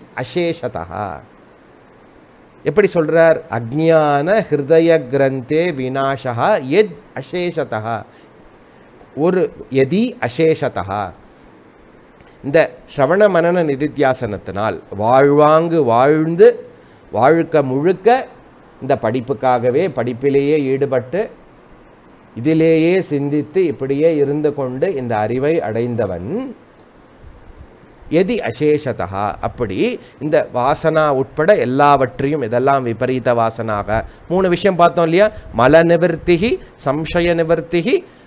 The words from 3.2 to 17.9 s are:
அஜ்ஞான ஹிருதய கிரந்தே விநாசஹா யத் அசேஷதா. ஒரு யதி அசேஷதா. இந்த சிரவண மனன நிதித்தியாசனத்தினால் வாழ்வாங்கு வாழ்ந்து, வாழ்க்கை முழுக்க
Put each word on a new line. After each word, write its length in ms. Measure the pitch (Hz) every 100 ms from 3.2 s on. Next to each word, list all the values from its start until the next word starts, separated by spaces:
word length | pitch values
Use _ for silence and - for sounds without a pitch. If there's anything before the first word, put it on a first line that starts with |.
| 165 160 -
அஜ்ஞான 960 | 117 117 143 160 160 151 143 156 214 -
ஹிருதய 520 | 147 139 160 165 160 127
கிரந்தே 600 | 139 135 135 117 151 175
விநாசஹா 880 | 139 131 135 135 135 131 117 156 202 131
யத் 260 | 170 214 156 -
அசேஷதா. 880 | - - 180 175 165 123 113 107 113 - - - - - - - - - - - -
ஒரு 360 | 165 185 156 - -
யதி 440 | 131 131 - 247 -
அசேஷதா. 920 | 120 135 160 156 131 98 95 101 92 - - - - - - _ - - - _ - -
இந்த 280 | 135 160 147 - - -
சிரவண 320 | 135 190 208
மனன 340 | 175 170 180
நிதித்தியாசனத்தினால் 1160 | 160 135 147 123 135 127 117 98 98 92 110 82 - 98
வாழ்வாங்கு 840 | 110 131 143 147 151 160 170 165
வாழ்ந்து, 840 | 127 117 135 156 160 170 233 233 - - - - -
வாழ்க்கை 500 | 101 131 165 165 156
முழுக்க 640 | 135 131 165